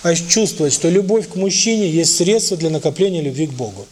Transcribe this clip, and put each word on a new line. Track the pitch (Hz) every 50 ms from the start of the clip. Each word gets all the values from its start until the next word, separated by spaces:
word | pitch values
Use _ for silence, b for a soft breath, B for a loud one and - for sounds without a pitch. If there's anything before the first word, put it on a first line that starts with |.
ощ-, | - 170 170 170 170 -
чувствовать, | - 220 214 160 - - 151 139
что | - - - 165
любовь | 180 202 196 185 220 220 180 -
к | -
мужчине | 185 190 196 - - - 226 226 214 202 165
есть | 156 165 160 - -
средство | - 170 175 170 165 - - 190
для | 156 165 160
накопления | 156 143 - 156 156 185 190 196 175 165
любви | 147 139 127 143 160 143
к |
Богу. | 127 131 120 101 95 101 - -